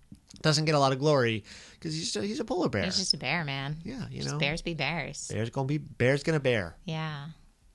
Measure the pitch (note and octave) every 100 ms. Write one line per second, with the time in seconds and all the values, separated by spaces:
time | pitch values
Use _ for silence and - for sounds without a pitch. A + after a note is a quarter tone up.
0 | - - _ - D#3 D#3 D#3 D3+ C3+ C3
1 | D3+ C#3+ A#2 A2 - - - - E3 D#3
2 | G3+ G#3 G3+ C4 A3+ F4+ D#4 G3+ F#3+ F#3
3 | F#3 C#3+ C3+ E3+ D3 C3+ C#3 D#3 F3+ B3+
4 | A#2+ B2+ C#3 D3 C#3+ E3 E3+ D#3 C#3 E3
5 | C3+ C#3+ - G2+ A#2 C3+ C3 D3+ C#3+ -
6 | A#2+ C#3+ E3 D#3 C3 A2+ E2+ - - D#3+
7 | D#3+ D3 D3+ - - _ _